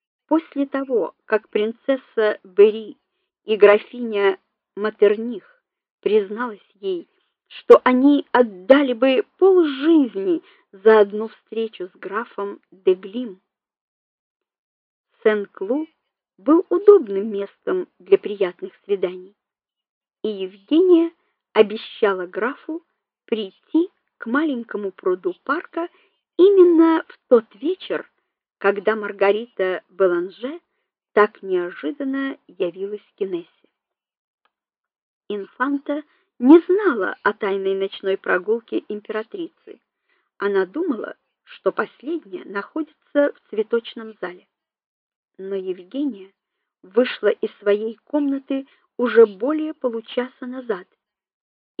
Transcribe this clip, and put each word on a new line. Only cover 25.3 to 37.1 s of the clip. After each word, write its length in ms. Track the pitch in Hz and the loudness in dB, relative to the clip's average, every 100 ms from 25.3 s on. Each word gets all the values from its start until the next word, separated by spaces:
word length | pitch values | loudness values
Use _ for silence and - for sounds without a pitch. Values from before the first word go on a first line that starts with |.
| 180 | -8
парка 440 | - 311 - - 339 _ _ _ _ - | -6 -6 -6 -10 -10 _ _ _ _ 4
именно 680 | 370 392 349 320 330 320 - | 6 8 8 8 4 2 -4
в 100 | - - | -14 2
тот 160 | 240 226 | 2 2
вечер, 560 | 202 277 381 - 160 - _ _ _ _ _ | _ -6 -6 -6 -8 -10 _ _ _ _ _
когда 380 | 196 202 190 220 | -2 0 -2 -2
Маргарита 880 | 202 202 196 214 240 - 185 180 - | -4 0 2 2 -2 -4 -4 -4 -8
Боланже 720 | 185 190 175 185 180 247 330 _ _ _ _ _ | 0 0 0 -4 -8 -12 -12 _ _ _ _ _
так 280 | 220 208 - | 2 2 0
неожиданно 920 | 190 180 175 180 294 294 269 269 269 277 _ | -4 -2 -4 -8 -10 -8 -6 -6 -6 -10 _
явилась 560 | 180 175 180 196 208 _ - | -6 -6 -6 -10 -10 _ -10
к 60 | |
Инессе. 260 | 196 175 175 _ _ _ _ _ _ _ _ _ _ _ _ _ _ _ _ _ - | -6 -8 -10 _ _ _ _ _ _ _ _ _ _ _ _ _ _ _ _ _ -12
Инфанта 720 | 208 196 - 269 277 - 294 - _ _ - | -12 -12 -8 -4 -4 -6 -8 -10 _ _ 0
не 180 | 247 339 | 8 8
знала 560 | 330 381 403 233 185 | 6 0 0 -2 -4